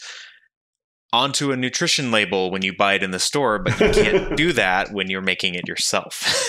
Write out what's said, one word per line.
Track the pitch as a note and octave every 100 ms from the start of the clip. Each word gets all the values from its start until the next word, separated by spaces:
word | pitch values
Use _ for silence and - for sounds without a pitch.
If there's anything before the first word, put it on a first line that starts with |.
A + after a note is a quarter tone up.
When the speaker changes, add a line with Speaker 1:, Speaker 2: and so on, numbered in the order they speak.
| - - - - _ _ _ _ _ _ _
Speaker 1:
onto | A#2 C3+ C3 C#3+
a | B2+
nutrition | B2+ A#2+ E3+ - C3
label | A2+ G2 F#2+ F#2
when | F#2+
you | F#2+ F#2
buy | G2+
it | G2
in | F#2+
the | F2+
store, | - D3 C3 G#2
but | F#2+ A2+
you | G#3+
can't | D4 A3 F#3+ - C#3+
Speaker 2:
<laughs> |
Speaker 1:
do | D#3+
that | B2+ F#2+ F#2 G2
when | G2+ F#2+
you're | F#2+
making | F#2 F2+ F#2+
it | F2 F2
yourself. | F2 - G2+ - - - -